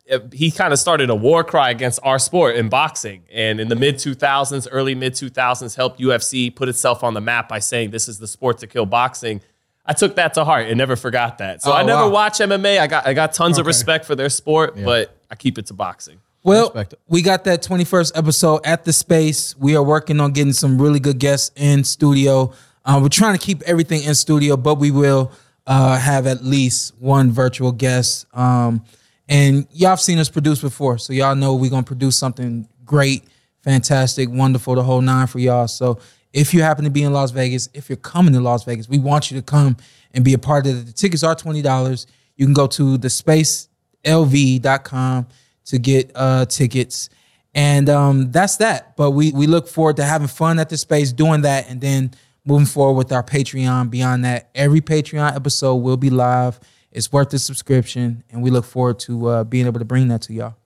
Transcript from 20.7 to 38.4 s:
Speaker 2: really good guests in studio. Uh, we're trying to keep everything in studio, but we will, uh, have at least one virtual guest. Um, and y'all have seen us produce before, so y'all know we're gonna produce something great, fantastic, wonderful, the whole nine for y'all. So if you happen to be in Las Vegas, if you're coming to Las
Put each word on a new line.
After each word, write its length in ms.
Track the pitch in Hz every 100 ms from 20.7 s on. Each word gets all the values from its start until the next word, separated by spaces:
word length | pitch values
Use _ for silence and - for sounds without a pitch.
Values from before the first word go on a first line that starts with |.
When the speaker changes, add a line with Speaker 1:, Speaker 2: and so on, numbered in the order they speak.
| 131
Speaker 2:
really 200 | 147 147
good 160 | 135 127
guests 320 | 139 143 - -
in 260 | 143 143
studio. 720 | 135 - 147 139 139 135 127 - _ _ -
Uh, 140 | 139
we're 80 | 131
trying 280 | - 220 190
to 80 | -
keep 160 | 170
everything 400 | - 170 165 156
in 120 | 143 143
studio, 400 | - 151 143 139
but 200 | 135 151
we 140 | 147
will, 440 | 139 143 135 131 - _ _ -
uh, 320 | 135 131 127
have 260 | 131 135 131
at 180 | 127 131
least 480 | 139 127 - - -
one 300 | 131 139 131
virtual 400 | 117 127 - 127
guest. 520 | 120 131 127 120 - -
Um, 520 | 123 127 123 120 117 - _ _ _ -
and 380 | 143 139 139 143
y'all 160 | 156 185
have 100 | 185
seen 200 | - 170
us 100 | 156
produce 320 | - 147 147
before, 360 | 143 - 139 120
so 140 | -
y'all 240 | 135 135 139
know 180 | 135 131
we're 140 | 131
gonna 140 | 131
produce 320 | 123 127 135 123
something 500 | 135 123 123 117 107 _ 123
great, 400 | 147 139 135 - _ _ _
fantastic, 680 | - 135 - 139 131 127 127
wonderful, 460 | 123 135 127 - 127
the 80 |
whole 180 | 127 127
nine 260 | 131 131 127
for 120 | 123
y'all. 280 | 123 123 117
So 320 | - 127 117 - _ _
if 220 | 135 143
you 80 | 175
happen 240 | 160 151 151
to 40 |
be 120 | 143
in 80 | 143
Las 200 | 143 135
Vegas, 360 | 123 127 127 -
if 160 | - 135
you're 80 | 135
coming 360 | - 170 180
to 60 |
Las 240 | 131